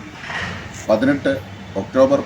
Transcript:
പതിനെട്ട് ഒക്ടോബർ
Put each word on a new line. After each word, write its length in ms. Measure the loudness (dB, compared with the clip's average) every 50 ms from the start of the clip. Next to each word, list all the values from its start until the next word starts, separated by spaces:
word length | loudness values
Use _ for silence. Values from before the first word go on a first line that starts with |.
| -4 -12 -14 -14 -12 -8 -8 -6 -6 -6 -8 -10 -12 -12 -14 -8 2 2
പതിനെട്ട് 440 | 2 4 4 2 2 2 2 0 0 0 -4 -10 -14 -16 -16 -8 -8 -8
ഒക്ടോബർ 400 | -6 0 4 6 6 6 6 2 2